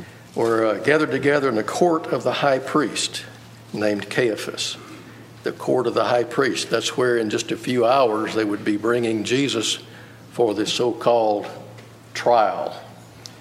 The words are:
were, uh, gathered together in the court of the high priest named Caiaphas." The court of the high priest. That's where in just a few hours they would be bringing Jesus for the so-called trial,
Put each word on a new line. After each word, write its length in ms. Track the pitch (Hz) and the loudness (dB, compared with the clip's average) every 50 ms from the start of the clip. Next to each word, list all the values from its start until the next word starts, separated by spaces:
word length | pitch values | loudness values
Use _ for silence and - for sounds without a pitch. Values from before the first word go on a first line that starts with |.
| - - - - - - - | -18 -18 -18 -20 -20 -10 -4
were, 320 | - 117 113 113 113 113 | 0 2 2 2 2 2
uh, 80 | 110 101 92 | 2 0 0
gathered 340 | - 139 147 156 156 147 | 2 2 2 2 2 0
together 360 | - 131 127 143 143 147 139 135 | -2 0 2 2 2 2 2 0
in 60 | 113 | 0
the 100 | 110 110 | 0 -2
court 420 | - - - 180 175 160 165 170 | -2 0 2 2 2 2 0 -2
of 160 | - 151 127 | -2 -4 -2
the 100 | 117 127 | 0 -2
high 260 | 117 - - 143 135 127 | -2 2 2 2 2 0
priest 680 | 131 - - 151 139 104 - - - - - - - - - - - - - - - - - | -2 0 0 0 0 0 -2 -4 -6 -6 -6 -10 -14 -14 -18 -20 -20 -20 -20 -20 -16 -10 -6
named 340 | 104 104 107 104 101 - - | -2 -2 0 -2 -2 -4 -4
Caiaphas." 680 | - - 127 113 104 - - - - - - - - - - - - - - - - - - - - - | -2 0 0 0 0 -2 -6 -8 -6 -6 -6 -8 -8 -10 -14 -18 -18 -18 -18 -20 -20 -20 -20 -20 -16 -8
The 100 | - 123 | -8 -8
court 340 | - - - - 135 127 117 | -8 -6 -2 0 0 2 2
of 80 | 113 101 | 2 2
the 100 | 113 107 | 2 2
high 200 | 104 123 120 117 | 2 2 2 0
priest. 460 | - - 143 135 120 85 - - - | 0 0 0 0 0 0 -2 -2 -2
That's 260 | 120 113 110 - - | -2 -2 -2 -2 0
where 200 | 135 127 123 120 | 0 2 2 2
in 140 | 117 110 107 | 2 0 0
just 200 | 110 113 - - | -2 -4 -2 -4
a 60 | 113 | -6
few 280 | 110 - 127 123 123 113 | -6 -2 0 2 2 4
hours 500 | 117 131 139 131 113 107 107 110 95 92 | 4 6 6 4 4 2 0 -2 -2 0
they 100 | 110 110 | 0 0
would 200 | 104 104 98 98 | 0 -2 -2 -2
be 120 | 107 104 | -2 -2
bringing 480 | 101 107 117 120 120 117 113 110 107 101 | 0 2 2 2 2 2 0 0 0 0
Jesus 540 | 98 123 135 143 123 110 113 104 - - - - - - - - - - - - - | 0 0 0 0 0 0 -2 -2 -2 -4 -4 -8 -16 -20 -20 -20 -20 -20 -20 -20 -8
for 240 | - - 120 107 101 | 0 2 2 2 2
the 120 | 104 107 | 0 -2
so-called 800 | - - - 127 120 107 - - 120 120 117 110 107 104 101 - - - - - - - - - - - - - - | -2 0 0 0 0 0 0 2 4 4 4 4 2 0 0 -2 -8 -12 -14 -16 -18 -18 -20 -20 -20 -20 -20 -20 -14
trial, 680 | - - - 120 120 117 107 95 90 82 73 - - - - - - - - - - - - - - - | -10 -2 2 4 6 6 4 2 0 -2 -6 -6 -8 -10 -16 -18 -20 -20 -20 -20 -20 -20 -20 -20 -20 -20